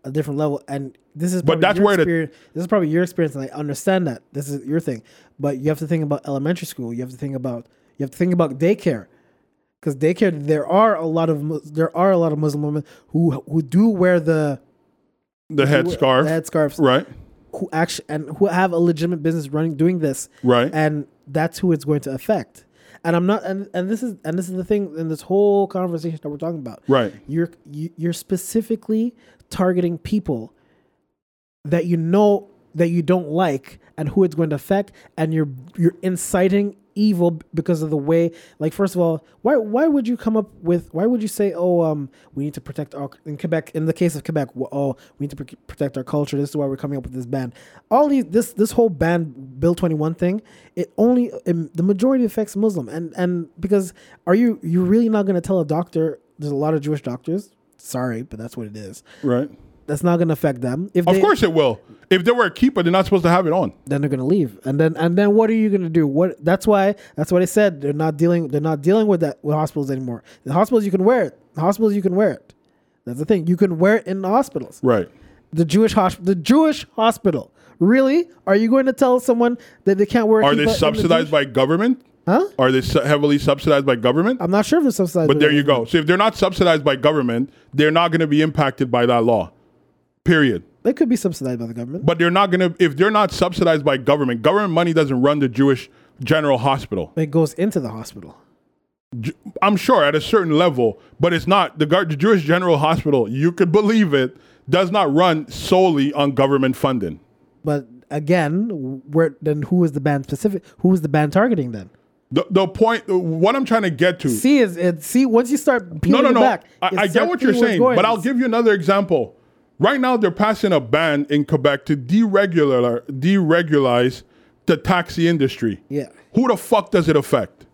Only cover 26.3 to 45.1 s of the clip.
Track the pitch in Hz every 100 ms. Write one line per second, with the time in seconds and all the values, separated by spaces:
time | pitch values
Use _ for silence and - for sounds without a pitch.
26.3 | 147 160 165 123 104 - 135 107 98 -
27.3 | 160 170 _ - 147 165 - 170 165 -
28.3 | 185 - 226 220 226 - 220 240 _ _
29.3 | _ _ - 185 180 175 170 - 214 -
30.3 | 123 110 _ _ _ _ _ _ _ _
31.3 | _ _ _ 143 170 175 170 165 190 208
32.3 | 202 - _ _ 156 170 170 151 180 156
33.3 | 160 185 135 - - _ - 147 196 185
34.3 | 151 160 143 - 196 202 _ _ - 160
35.3 | 160 147 127 131 - 170 170 185 180 -
36.3 | 185 185 202 202 - _ 208 214 180 175
37.3 | 160 - 160 160 165 156 151 139 165 170
38.3 | 165 - _ 156 - 196 180 165 160 _
39.3 | _ 226 277 214 233 320 285 226 240 226
40.3 | 220 214 - 165 175 - 160 214 247 214
41.3 | - 202 170 180 175 160 151 135 _ _
42.3 | - 147 143 - 147 147 139 143 _ 156
43.3 | 147 165 165 - 160 160 160 175 143 -
44.3 | 156 135 123 131 139 139 127 _